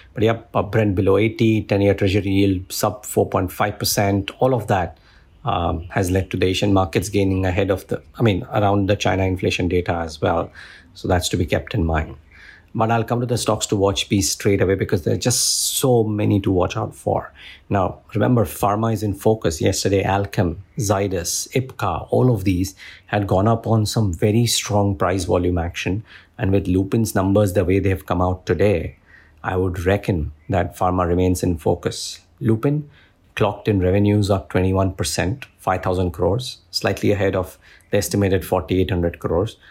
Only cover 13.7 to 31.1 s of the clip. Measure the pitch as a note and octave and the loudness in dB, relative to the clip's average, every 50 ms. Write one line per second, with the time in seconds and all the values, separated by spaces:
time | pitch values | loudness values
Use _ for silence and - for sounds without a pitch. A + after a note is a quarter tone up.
13.7 | A#2 G2+ G2 G2 G2 - - - G#2+ G2+ F#2+ - - - - G#2+ G2+ F#2+ F#2+ F2+ | 0 2 2 2 2 0 -2 0 0 0 0 0 -2 -2 0 2 2 2 2 2
14.7 | G2 G2 - - - G2 - - G2+ F#2+ - B2 A#2+ - - - - - - - | 0 0 0 -2 -2 -2 0 -2 -2 -2 0 0 0 0 0 0 0 -2 -2 -2
15.7 | - - - C3+ B2 A#2 A2 G#2+ G#2+ G#2 G#2 G#2+ G#2+ G2+ G2 - G2 F#2 F2 F2 | -2 0 2 4 4 4 2 2 0 0 2 2 2 2 2 2 2 2 2 0
16.7 | - G#2+ A2 - - - - - - - - - - - - - - - _ - | -2 -4 -6 -6 -8 -8 -4 -2 -2 -2 -4 -8 -14 -20 -20 -20 -20 -14 _ -2
17.7 | - G2+ F#2 F2+ - - - - - G#2 G#2+ B2 B2+ A#2 G#2 - - - - G2+ | 0 0 0 0 -2 -8 -12 -8 -2 0 2 2 4 2 2 0 -2 -2 0 0
18.7 | G2+ G#2 A#2 A2+ A2+ G2 G#2+ G#2+ F#2+ - - A2 A2 A2 - E2+ E2 - G2 G2+ | 0 0 0 0 -2 -2 -2 -4 -2 0 0 0 2 2 0 -4 -2 0 0 0
19.7 | F#2+ - - G2 G2 G2 F#2+ F#2 F#2+ G2 G2+ - - - G2 E2+ D#2 - - _ | 0 0 0 0 2 2 2 2 0 0 -2 -2 -2 0 0 0 -2 -6 -10 _
20.7 | - - A#2 G2 G#2 G2 G2+ G2+ F#2 F2+ E2+ - - - - - - C3 B2+ - | -8 -4 -2 0 0 0 0 -2 -2 -4 -4 -4 -6 -6 -6 -4 -4 -4 -4 -4
21.7 | - - A#2 G2 E2 D#2 - - - A#2 B2 B2+ A#2+ G2+ F#2 G2 F#2 F2 F#2+ G2+ | -6 -4 -4 -4 -2 -4 -4 -2 2 2 4 4 2 2 0 0 0 0 -2 -4
22.7 | - - - - - - _ - - G#2 G2+ F#2+ G2 F#2 G2 A2+ A#2 A2 - - | -6 -12 -20 -20 -20 -20 _ -4 -2 -2 0 2 2 2 4 2 2 0 0 0
23.7 | A2+ A2 G#2 G2+ - A#2+ G#2+ G2 E2+ - - G#2+ G#2 A#2 A#2+ A2+ - - - - | 2 2 2 0 0 0 0 0 0 0 2 2 4 4 2 2 0 -2 -2 0
24.7 | G#2 G#2 G2+ G2+ G2 - F#2+ F2 F#2 G2 F2 F2+ F#2+ F2+ F2+ F2+ F2+ E2+ E2+ F2+ | 0 2 2 2 0 0 0 0 0 -2 0 0 0 2 2 2 0 0 -2 -4
25.7 | - - - - F#2 G#2+ G#2+ - - - - _ _ - A2+ G2 G2 G2+ G2 F#2 | -6 -6 -4 -4 -4 -4 -6 -10 -18 -20 -20 _ _ -4 0 0 2 2 2 2
26.7 | F#2 F#2 G2 F#2+ - A2+ A2+ G#2 - G2+ F#2+ G2 G2 G#2 G#2+ G2+ F2+ G#2 F#2 E2+ | 0 0 0 0 0 0 0 0 0 0 2 2 4 4 4 4 2 2 2 2
27.7 | F#2+ G2 F2 G2 F#2+ F2+ - - F2+ F2 F#2 F#2 F#2 F2+ - - F#2 D#2+ G2 G#2 | 2 2 2 2 0 -2 -2 -4 -2 0 0 0 -2 -2 -2 -2 0 2 2 2
28.7 | G2 E2 E2+ - - _ _ _ - - - _ _ _ - - F#2 F#2 F#2 F#2+ | 2 0 -2 -6 -12 _ _ _ -20 -20 -20 _ _ _ -8 -4 -2 0 0 -2
29.7 | F2 F2+ F2 F2+ G2 G2+ - - F#2+ E2 D2+ - - - _ - G#2 F2+ E2+ E2+ | -2 -2 0 0 0 0 0 0 -2 -2 -2 -4 -8 -10 _ -2 0 0 0 -2
30.7 | - - F#2+ F2+ F2+ F#2 F2+ E2+ | -2 -2 -2 0 0 0 0 2